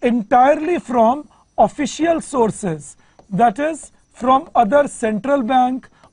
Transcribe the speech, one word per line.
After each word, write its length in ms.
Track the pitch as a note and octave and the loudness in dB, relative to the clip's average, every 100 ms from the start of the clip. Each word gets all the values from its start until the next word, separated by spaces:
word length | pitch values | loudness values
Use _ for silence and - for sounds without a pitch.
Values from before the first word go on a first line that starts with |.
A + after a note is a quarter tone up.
entirely 760 | B3 A#3+ G3+ B3 C4 D4+ D#4 E4 | -2 -2 2 4 4 2 0 -4
from 480 | - A#3+ A3 C#4+ D4 _ _ - | -2 0 2 0 -8 _ _ 0
official 640 | G#3+ - C#4 - E4 D#4+ | 0 0 -8 -2 -2 -2
sources, 760 | - C#4 A3 - F#3+ D#3 - - _ _ _ | -2 -2 -2 -2 -6 -8 -12 -20 _ _ _
that 280 | F#3+ A#3 B3 | 0 2 2
is 320 | D4+ D#4 - _ _ | -6 -6 -14 _ _
from 380 | - B3+ C4+ E4+ | -6 0 0 0
other 320 | C#4 G#3+ C#4+ C#4+ | 0 2 2 0
central 560 | - A3+ G#3+ B3 C#4+ | -4 -4 -4 -2 -2
bank 460 | A3+ C4 B3+ B3+ - _ _ | 0 0 0 -2 -10 _ _